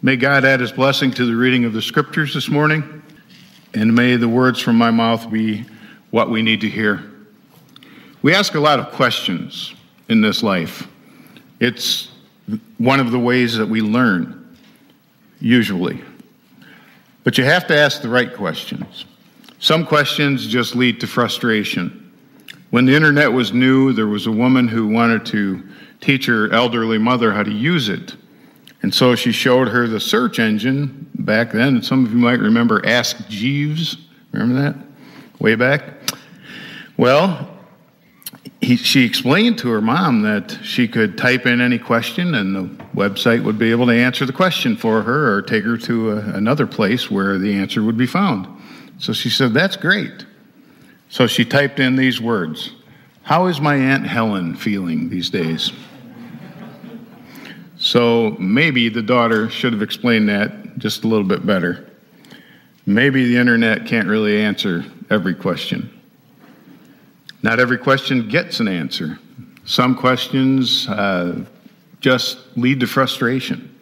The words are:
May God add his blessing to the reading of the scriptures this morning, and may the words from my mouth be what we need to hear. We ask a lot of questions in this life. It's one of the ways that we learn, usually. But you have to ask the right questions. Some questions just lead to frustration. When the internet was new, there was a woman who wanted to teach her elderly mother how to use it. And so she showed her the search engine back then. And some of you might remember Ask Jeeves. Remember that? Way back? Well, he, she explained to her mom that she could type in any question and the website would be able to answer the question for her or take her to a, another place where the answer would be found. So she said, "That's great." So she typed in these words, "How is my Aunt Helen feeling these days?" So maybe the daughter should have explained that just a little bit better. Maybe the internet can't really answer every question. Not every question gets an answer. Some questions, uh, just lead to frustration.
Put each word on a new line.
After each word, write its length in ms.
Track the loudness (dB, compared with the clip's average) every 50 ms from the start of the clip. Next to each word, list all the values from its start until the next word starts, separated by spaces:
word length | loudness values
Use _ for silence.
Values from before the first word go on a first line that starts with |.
| 2
May 120 | 2 2
God 280 | 2 2 2 4 4 4
add 140 | 4 4 4
his 140 | 0 -2 -2
blessing 400 | 0 2 2 2 2 0 -2 0
to 120 | 0 0
the 120 | 0 2
reading 280 | 2 2 2 2 2 2
of 100 | 0 -2
the 60 | -4
scriptures 540 | -6 -2 -2 -2 -2 -2 -2 -4 -4 -2 -4
this 140 | -6 -4 -2
morning, 560 | 0 2 2 2 2 0 -2 -6 -12 -20 -20 -20 -20 -20 _ _ -20 -20 -20 -20 _ -20 _ _ -4
and 220 | 0 2 2 4
may 220 | 4 4 4 2
the 100 | 2 2
words 320 | 2 2 2 2 2 2 0
from 160 | 0 2 4
my 160 | 4 4 4
mouth 400 | 4 2 2 2 0 -2 -2 -4
be 340 | -4 -2 -2 -2 -4 -6 -8 -12 -16 -20 -20 -20 -20 -20 _ _
what 180 | 0 0 0 0
we 140 | 0 0 0
need 180 | 0 0 0 0
to 60 | -4
hear. 360 | -2 0 0 0 0 -2 -6 -14 -20 -20 -20 -20 _ _ _ _ _ -20 _ _ _ -20 -20 -20 -20 -20 -20 -20 -20 -2
We 140 | 0 2 2
ask 220 | 4 2 0 -2
a 40 | 0
lot 200 | 2 4 2 2
of 100 | 0 -6
questions 840 | -2 0 0 0 0 -2 -4 -4 -4 -4 -6 -10 -12 -14 -14 -14 -16 -20 -20 _ _ _ _ 0
in 120 | 2 4
this 220 | 4 2 0 0 0
life. 460 | 0 0 0 -2 -6 -8 -14 -16 -18 -20 _ _ _ -20 -20 -20 -20 -20 -20 _ -20 _ _
It's 480 | -2 -2 0 -2 -4 -4 -4 -4 -6 -12 -18 -20 -20 _ _ _ _ -8 -8 -8 -8 -14 -8 _
one 200 | 2 2 4 4
of 140 | 2 2 0
the 60 | 0
ways 360 | 2 2 2 2 2 2 0 -2
that 100 | -2 0
we 120 | 0 0
learn, 760 | 0 2 2 4 4 4 4 2 0 -4 -8 -18 -20 -20 -20 -20 -20 -20 _ _ _ _ _ _ _ _ _ _ _ _ _ _
usually. 640 | 0 4 4 4 4 2 -2 -4 -4 -4 -4 -8 -14 -18 -20 -20 -20 _ _ _ _ _ _ -20 -20 -20 -20 -20 -20 -20 -20 _ _ _ _ _ _
But 160 | -2 0 0
you 60 | 2
have 240 | 2 2 2 2 2
to 100 | 2 4
ask 240 | 4 2 2 -2 -6
the 60 | -2
right 260 | 0 0 0 0 -4
questions. 680 | -6 -6 -6 -6 -6 -10 -10 -10 -10 -12 -14 -14 -20 -20 -20 _ _ _ _ _ _ -20 -20 -20 _
Some 260 | 0 0 2 2 0
questions 600 | 2 2 2 2 2 0 0 0 0 0 0 -2 -2
just 260 | -2 -2 -2 -2 0
lead 240 | 0 2 2 0 -2
to 80 | -6
frustration. 1040 | -6 -2 0 0 0 -2 -2 -2 0 0 0 0 -2 -4 -4 -4 -6 -8 -12 -20 -20 -20 -20 _ _ _ -20 -20 -20 -20 -20 -10 _
When 160 | 2 4 4
the 100 | 6 6
internet 360 | 6 6 4 4 4 2 2 2
was 200 | 0 0 0 0
new, 400 | 2 4 4 4 4 4 4 2
there 160 | 2 0 0
was 180 | -2 -2 -2
a 60 | -2 0
woman 340 | 2 2 4 4 4 2
who 220 | 2 0 0 0 0
wanted 360 | 2 2 2 2 2 0 -2
to 360 | -4 -4 -2 -2 -2 -4 -6 -8 -16 -20 -20 -20 -20 -20 _
teach 260 | -2 0 0 0 2
her 260 | 0 0 0 2 2 2
elderly 460 | 2 2 2 0 -2 -2 0 0 0
mother 340 | 2 2 2 2 2 0 2
how 120 | 0 -2
to 80 | -2 -2
use 360 | -2 -2 0 0 0 -2 -2
it. 280 | -4 -6 -8 -14 -20 -20 -20 _ -20 -20 -20 -20 _ _ _ -20 -16 _ -6
And 80 | -2 0
so 220 | 4 4 4 4
she 160 | 2 0 -2
showed 380 | -2 0 2 4 4 4 2 2
her 180 | 2 0 0
the 140 | 0 -2 -4
search 400 | -2 0 0 0 0 0 0 0
engine 680 | 0 0 0 0 0 0 0 0 -2 -4 -6 -10 -18 -14 -10
back 380 | -8 -2 0 0 0 0 0 0
then. 240 | 0 2 2 2
And 80 | 0 0
some 200 | 0 0 2 2
of 60 | 2
you 80 | 2 2
might 220 | 4 4 2 2
remember 440 | 2 2 4 4 4 4 2 2 2
Ask 440 | 2 2 2 0 -2 -6 -8 -12 -12
Jeeves. 680 | -8 -4 -2 -2 -2 0 -2 -2 -2 -4 -4 -6 -8 -12 -16 _ _ _ _ _ -6
Remember 280 | -4 -2 0 0 0
that? 140 | 0 -2 -4 -6 -14 -20 -20 -20 -20 -20 -20 -20 -20 -20 _ -2
Way 160 | 2 2 2
back? 300 | 4 2 2 2 0 -2 -8 -20 -10 -10 -10 -10 -10 -18 -20 -20 -20 -20 -20 -20 -18 -18 -18 -18 -20 -20 -14 _
Well, 520 | 2 4 4 4 4 4 2 0 -4 -8 -12 -14 -20 -20 -20 -20 _ _ _ _ _ _ _ _ _ _ -18 -18 -16 _ -20 _ _
he, 140 | 2 2 2
she 300 | 2 2 2 4 4 4
explained 540 | 4 2 -2 0 2 2 4 4 2 0 0
to 100 | -2 -2
her 120 | -2 0
mom 420 | 0 0 0 2 2 2 2 2 2
that 360 | 2 0 -2 -4 -6 -12 -14 -10
she 240 | -6 0 0 0 0
could 280 | 2 0 0 0 0
type 300 | 0 0 0 0 2 2
in 140 | 0 2 2
any 180 | 2 2 0 -2
question 560 | 0 0 0 0 0 -2 -6 -4 -2 0 0
and 220 | 0 0 -2 -2
the 280 | -4 -6 -8 -10 -14 -20 -12 -4
website 520 | -2 -2 -2 -2 0 0 2 2 2 0
would 120 | -2 -2
be 140 | 0 0 2
able 160 | 2 2 2
to 60 | 2 4
answer 340 | 4 2 0 0 -2 -4
the 60 | -4 0
question 440 | 0 0 0 0 0 -2 -2 -2
for 260 | -2 0 0 0 0 0
her 300 | 0 -2 0 0 0 0
or 100 | 0 -2
take 200 | -2 -2 -2 0
her 140 | -2 -4
to 340 | -4 -4 -4 -2 -2 0 -2
a, 60 | -2 -4 -4 -6 -4
another 320 | -2 0 0 2 0 0
place 420 | -4 -2 -2 0 0 0 -2 -2 -4
where 300 | -2 -2 0 0 -2 0
the 160 | 0 0 0
answer 300 | -2 -2 -2 -2 -2 0
would 120 | 0 0
be 120 | 0 -2 0
found. 400 | 0 0 0 0 0 -2 -6 -10 -14 -20 -20 -20 -20 -20 -20 -20 -18 -10
So 140 | -6 -6 -4
she 180 | -4 -4 -2
said, 240 | 0 2 2 2 2
"That's 220 | 2 0 0 -2
great." 500 | -4 0 0 0 0 -2 -8 -10 -16 -20 -20 -20 -20 -20 -20 _ _ -20 _ -20 _ -20 -20 -20 _ _ _
So 200 | -2 0 0 2
she 160 | 2 0 -2
typed 340 | 0 2 0 0 0 0 0
in 160 | 0 2 2
these 260 | 2 2 2 0 -2
words, 520 | -2 -2 -2 -2 -2 -4 -8 -10 -12 -14 -16 -20 _ _ -20 -20 -20 _ _ _ _
"How 240 | -2 0 2 2
is 140 | 0 0 0
my 160 | 0 0 2
Aunt 320 | 2 2 2 2 0 -2 -4
Helen 480 | -2 -2 0 0 -2 -2 -4 -6 -6
feeling 520 | -6 -4 -4 -4 -2 -4 -4 -4 -4 -4 -4
these 220 | -6 -6 -6 -4
days?" 400 | -4 -2 -2 -2 -4 -4 -6 -6 -8 -10 -20 -20 -20 -20 -20 -20 -20 -20 -20 -18 -18 -18 -18 -20 -20 -18 -20 -20 -20 -20 -20 -18 -18 -18 -20 -20 -20 -20 -20 -20 -20 -20 -20 -20 -20 -20 -20 -20 -14 -6
So 580 | -6 0 0 2 2 4 2 2 2 0 -2 -2
maybe 500 | -2 0 2 2 2 2 2 2 0 0
the 140 | -2 -4 -2
daughter 480 | 0 2 2 2 2 2 0 0 -2
should 220 | -4 -4 -2 -2 -2
have 100 | -2 -4
explained 460 | -6 -6 -4 0 0 2 2 2 2
that 500 | 2 0 -2 -2 -4 -12 -18 -14 -14 -6
just 240 | -6 -6 -6 -4 -2
a 60 | 0
little 180 | 0 0 2
bit 180 | 0 -2 -2 0
better. 460 | 0 0 0 0 -2 -4 -6 -12 -20 -20 _ _ _ _ -20 -20 -20 -20 -20 -20 -20 -20 -20 _ _ _ _ _
Maybe 380 | 0 2 4 4 4 4 2 2
the 140 | 4 4 4
internet 480 | 4 4 4 4 4 2 0 0 -2
can't 200 | -2 -2 -2 0
really 340 | 0 0 0 0 0 0 0
answer 440 | 0 0 -2 -2 -2 -2 -2 -4 -6 -8 -14 -20 -4 -2
every 240 | -2 0 0 -2 -4
question. 560 | -2 -4 -4 -4 -4 -6 -6 -6 -6 -8 -10 -14 -20 _ _ _ _ _ _ _ _ -20 -20 -20 -20 -20 -20 -20 -20 -20 -20 -20 _ _ _ _ _ _ -20 -20 _ -2
Not 160 | -2 2 2
every 200 | 2 2 0 -2
question 500 | 2 0 0 0 0 -2 -2 -2 -2 0
gets 320 | -2 -2 -2 -2 -4 -2
an 80 | -2 -2
answer. 500 | -2 -2 -4 -6 -6 -8 -8 -8 -10 -12 -18 -20 -20 -20 -20 -20 -20 -20 -12
Some 320 | -4 0 0 2 2 2
questions, 920 | 2 2 2 2 2 -2 -4 0 0 2 4 2 2 2 0 0 -2 -2
uh, 580 | -4 -4 -2 0 0 0 0 -2 -4 -4 -6 -10 -12 -16 _ _ -20 _ _ _ _ -20 _
just 400 | 0 2 2 2 0 -6 -10 -12 -16 -12 -6
lead 220 | -2 0 0 2 0
to 80 | 0
frustration. 880 | -2 0 0 -2 -2 -2 -2 -2 -2 -2 -2 -4 -6 -8 -8 -10 -18 -20 _